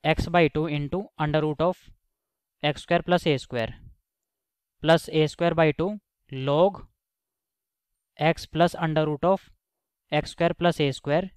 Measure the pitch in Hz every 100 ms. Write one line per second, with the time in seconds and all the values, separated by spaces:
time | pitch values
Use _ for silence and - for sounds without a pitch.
0 | 147 160 - 175 160 156 160 147 143 175
1 | 214 - 151 156 156 147 165 180 - -
2 | _ _ _ _ _ _ 147 147 - 175
3 | 165 175 170 135 - 123 113 - - _
4 | _ _ _ _ _ _ _ _ 151 165
5 | - 160 151 - 170 165 160 143 175 208
6 | _ _ _ 135 135 147 190 190 - _
7 | _ _ _ _ _ _ _ _ _ _
8 | _ - 151 165 - 156 170 - 165 156
9 | 156 147 170 190 _ _ _ _ _ _
10 | _ 151 - - 170 - 175 - 143 135
11 | 147 151 190